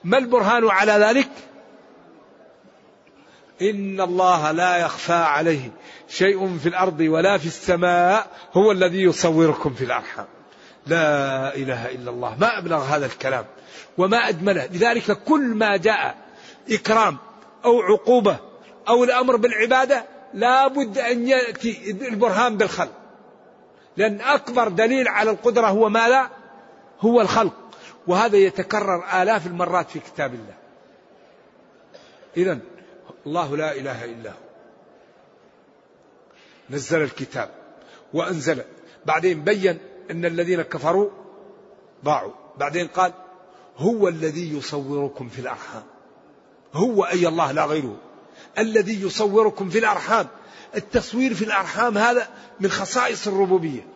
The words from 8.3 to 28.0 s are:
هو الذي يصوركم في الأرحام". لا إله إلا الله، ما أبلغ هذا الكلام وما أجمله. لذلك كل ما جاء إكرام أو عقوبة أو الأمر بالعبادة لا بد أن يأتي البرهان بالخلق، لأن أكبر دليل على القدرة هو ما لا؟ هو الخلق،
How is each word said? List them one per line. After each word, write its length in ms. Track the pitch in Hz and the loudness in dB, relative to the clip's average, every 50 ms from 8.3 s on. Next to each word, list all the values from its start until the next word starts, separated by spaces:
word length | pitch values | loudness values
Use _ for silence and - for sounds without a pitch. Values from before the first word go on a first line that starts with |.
| - - - - | -16 -20 -20 0
هو 200 | - 180 202 220 | 2 4 6 6
الذي 300 | 202 180 185 180 170 190 | 6 4 2 2 2 4
يصوركم 720 | 190 175 156 - - 170 160 160 165 156 147 - - 151 127 | 2 2 4 4 0 2 4 6 4 4 4 0 -4 -6 -4
في 100 | 120 131 | -4 -4
الأرحام". 420 | 120 123 117 - - - - 101 - - - - - - - - - - _ _ | -4 -4 -4 -4 -8 -14 -14 -14 -16 -20 -20 -20 -20 -20 -20 -20 -20 -20 _ _
لا 720 | 139 165 170 160 151 147 139 139 139 135 131 135 139 143 | -2 0 2 2 2 2 0 0 -2 -4 -4 -4 -6 -6
إله 340 | 139 135 127 127 117 117 123 | -6 -6 -6 -6 -6 -6 -10
إلا 200 | 127 127 120 123 | -10 -10 -10 -10
الله، 260 | 120 123 123 117 110 131 | -8 -8 -8 -8 -2 0
ما 180 | 196 233 - - | 0 0 0 -2
أبلغ 240 | 175 170 165 151 | -4 -2 -2 -2
هذا 240 | 131 135 151 147 139 | 0 -2 -2 -2 -2
الكلام 380 | 123 - - - 135 131 123 104 - - - - - - - - - _ - | -4 -8 -6 -4 -4 -4 -4 -6 -10 -18 -20 -20 -20 -20 -20 -20 -10 _ -2
وما 180 | 180 190 220 240 233 - | 0 2 2 0 0 -2
أجمله. 380 | 190 156 180 202 190 165 127 | -4 -2 0 0 0 0 -4
لذلك 460 | - 180 170 214 233 233 233 - 208 202 - - | -6 -2 0 2 2 2 0 0 -2 -4 -2 0
كل 160 | - 311 311 | 0 2 2
ما 360 | 277 240 226 214 220 208 202 | 2 0 0 0 0 0 0
جاء 400 | 190 165 220 214 180 143 127 - - - - - - - - - - - - | 2 2 0 0 0 -2 -6 -6 -10 -18 -20 -20 -20 -20 -20 -20 -20 -6 -4
إكرام 460 | 220 202 - 202 220 226 220 185 147 127 - - - - - - - - - | -4 -2 0 2 2 4 4 2 0 -4 -16 -20 -20 -20 -20 -20 -20 -2 2
أو 160 | 247 233 247 | 4 4 4
عقوبة 560 | 190 185 214 196 - 214 247 247 208 202 165 - - - - - - - - - - 202 | 4 2 2 2 4 4 4 4 4 2 0 0 -8 -20 -20 -20 -20 -20 -20 -10 0 2
أو 160 | 233 247 247 | 4 4 4
الأمر 320 | 240 247 247 254 254 254 | 4 2 2 2 2 2
بالعبادة 680 | 220 220 247 226 214 226 233 254 254 269 254 277 240 220 - - - - - - | 2 2 0 2 0 2 2 4 2 4 2 0 -2 -2 -10 -20 -20 -20 -16 -6
لا 340 | 190 220 240 254 262 269 269 | 0 2 2 4 4 4 2
بد 300 | 269 285 277 214 190 262 | 0 -2 -4 -2 -4 -4
أن 300 | 240 233 247 240 233 254 | -2 -2 -2 -2 0 0
يأتي 600 | 269 254 247 233 214 - - 233 208 - 190 202 | 2 2 0 -2 -6 -6 -6 -6 -6 -6 -10 -10
البرهان 680 | 208 185 269 247 226 196 240 226 185 208 247 247 220 | -10 -8 -8 -8 -2 0 0 0 2 2 0 0 2
بالخلق، 360 | 190 220 185 - 180 170 - - - - - - - - - - _ - - - _ - _ _ _ _ _ _ | 0 -2 -2 0 -6 -6 -6 -8 -20 -20 -20 -20 -20 -20 -20 -20 _ -20 -20 -20 _ -20 _ _ _ _ _ _
لأن 240 | - 208 220 202 202 | -2 0 0 -2 -2
أكبر 480 | 226 262 294 285 - - 240 247 233 220 | 0 0 0 0 -2 -2 0 0 0 0
دليل 400 | 175 175 220 233 262 269 254 220 | 2 2 2 2 2 2 0 0
على 220 | 190 208 214 220 | 0 0 0 0
القدرة 360 | 214 214 - 240 214 240 226 | -2 0 0 0 2 4 2
هو 220 | 208 190 214 226 214 | 2 4 4 2 2
ما 200 | 208 226 226 233 | 4 2 4 4
لا؟ 220 | 254 269 254 254 - - - - - - - - - - - - - - | 4 4 2 0 -8 -20 -20 -20 -20 -20 -20 -20 -20 -20 -20 -20 -8 0
هو 200 | 190 226 233 240 | 0 4 4 4
الخلق، 340 | 214 - - 226 220 165 - - - - - - - - - - | 4 4 2 2 0 0 -2 -8 -20 -20 -20 -20 -20 -20 -20 -10